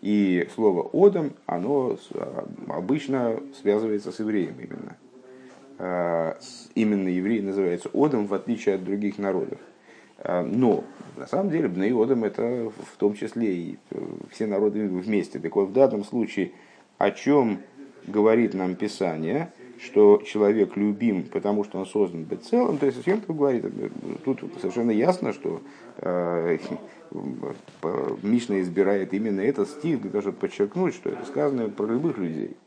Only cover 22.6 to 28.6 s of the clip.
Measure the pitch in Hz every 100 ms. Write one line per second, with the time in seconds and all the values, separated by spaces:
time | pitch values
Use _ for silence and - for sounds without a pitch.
22.6 | 247 156 139 123 143 208 208 156 139 120
23.6 | - - - - - - - 127 - -
24.6 | 95 117 117 107 143 180 120 101 82 82
25.6 | - - - - 92 90 87 85 82 80
26.6 | - - - - - - - 64 - -
27.6 | - - 80 - - - 101 120 117 98